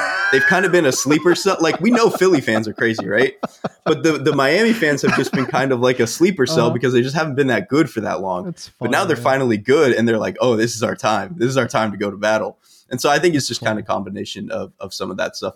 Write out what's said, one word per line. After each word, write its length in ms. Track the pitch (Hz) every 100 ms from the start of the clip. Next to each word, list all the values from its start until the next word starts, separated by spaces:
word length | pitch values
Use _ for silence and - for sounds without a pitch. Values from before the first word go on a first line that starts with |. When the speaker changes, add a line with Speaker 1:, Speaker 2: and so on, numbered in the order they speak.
| - -
Speaker 1:
<laughs> 160 | -
Speaker 2:
they've 100 | 135
kind 220 | - 185 175
of 60 |
been 140 | 175 151
a 60 |
sleeper 440 | 123 131 151 160 170
cell. 220 | 196 185
Like, 200 | 160 151
we 100 | 202
know 180 | 233 226
Philly 320 | - 185 160
fans 260 | 123 110 110
are 60 |
crazy, 340 | 98 117 110 98
right? 260 | 107 135 - - - - - -
But 160 | 147
the, 120 | 151
the 200 | 147 139
Miami 400 | 143 135 170 226
fans 300 | 226 156 139
have 120 | 139 -
just 180 | 135
been 120 | 175 127
kind 260 | - 135
of 100 | 127
like 180 | 127 127
a 80 | 113
sleeper 400 | - 180 190 127
cell 180 | 120 117
Speaker 1:
Uh-huh. 80 |
Speaker 2:
because 200 | 120 131
they 100 | 120
just 120 | 127 156
haven't 200 | 160 131
been 120 | 135
that 220 | 113 95
good 220 | 135 156
for 100 | -
that 200 | 101 85
long. 240 | 95 90 180
Speaker 1:
That's 260 | 165 - _
Speaker 2:
But 100 | 113
now 100 | 143
Speaker 1:
funny, 80 | 185
Speaker 2:
they're 80 | 143
Speaker 1:
man. 60 |
Speaker 2:
finally 340 | 123 135 127 107
good, 360 | 101 143 143
and 140 | 104 117
they're 100 | 113
like, 180 | 98 98
"Oh, 140 | 120 110
this 200 | 117 120
is 60 |
our 140 | 127 -
time. 400 | 117 107 95 87
This 120 | 120
is 80 | 131
our 100 | 117
time 240 | 120 110
to 60 | 98
go 120 | 101
to 80 | 98
battle." 400 | 104 110 101 - _ - _
And 100 | 127
so 120 | 151
I 80 | 147
think 160 | 175 151
it's 120 | -
just 140 | 117
Speaker 1:
That's 60 | 113
Speaker 2:
kind 100 | 107
of 60 | 101
Speaker 1:
funny. 120 | 98
Speaker 2:
combination 520 | 98 101 101 104 -
of, 240 | 101 98 _
of 160 | 98 -
some 160 | 98
of 60 | 95
that 180 | 90 -
stuff. 180 | 98